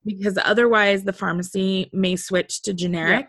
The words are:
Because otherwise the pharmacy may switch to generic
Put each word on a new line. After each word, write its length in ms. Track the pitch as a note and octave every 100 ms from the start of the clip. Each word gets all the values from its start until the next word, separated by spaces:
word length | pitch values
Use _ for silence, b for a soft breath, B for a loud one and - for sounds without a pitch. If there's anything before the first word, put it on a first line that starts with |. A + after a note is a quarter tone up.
| G#3
Because 320 | F#3+ G3+ F#3+
otherwise 600 | - G#3 A#3+ A3 G3+ G3
the 100 | G3
pharmacy 760 | F#3+ F#3+ E3+ F3+ G3 F#3+ F#3+ -
may 220 | F#3+ F#3 F3+
switch 460 | - F3+ - -
to 100 | G#3
generic 480 | F3+ F3+ E3+ E3 A3+